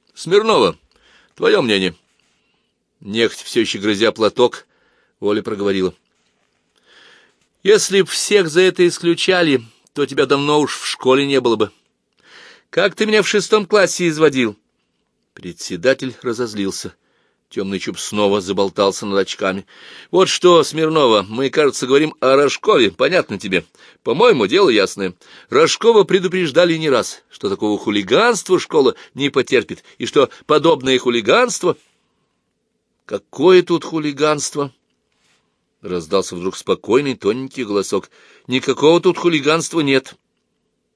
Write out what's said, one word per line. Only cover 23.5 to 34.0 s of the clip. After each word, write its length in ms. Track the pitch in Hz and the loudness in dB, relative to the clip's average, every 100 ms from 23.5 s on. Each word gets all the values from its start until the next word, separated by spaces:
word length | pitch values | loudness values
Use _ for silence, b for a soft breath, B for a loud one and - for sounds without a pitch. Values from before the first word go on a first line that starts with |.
| 90 - b b b | -4 -4 b b b
По-моему, 460 | - 131 240 156 98 | -6 0 2 2 2
дело 220 | 165 185 | 2 2
ясное. 440 | 110 95 - 95 - B B B | 2 0 -2 -8 -8 B B B
Рожкова 540 | 123 160 - 226 220 | 2 2 2 2 4
предупреждали 720 | 175 185 180 185 165 135 175 165 | 4 0 0 -4 0 2 2 0
не 120 | 156 | 0
раз, 320 | 123 98 - _ | 0 -2 -10 _
что 200 | - 101 | -10 -8
такого 280 | 95 107 101 | -4 -2 -2
хулиганства 840 | - 104 95 139 240 226 - 175 | -2 -4 0 2 2 -2 0 -2
школа 360 | - 156 127 - B | 0 0 2 0 B
не 160 | - 139 | -6 -4
потерпит, 540 | 139 120 127 98 95 b b | -2 0 0 -2 -12 b b
и 60 | 123 | -4
что 240 | 151 127 B - | 0 0 B 0
подобное 500 | 151 160 151 131 127 | 2 2 0 0 0
хулиганство". 800 | 127 120 107 208 247 - 175 - _ _ _ _ _ _ _ _ _ _ _ _ - | 0 -2 0 0 0 -2 -4 -4 _ _ _ _ _ _ _ _ _ _ _ _ -12
"Какое 560 | 104 _ - 165 185 | -12 _ -2 4 4
тут 220 | 170 165 | 4 -4
хулиганство?" 920 | - 160 | -4 -8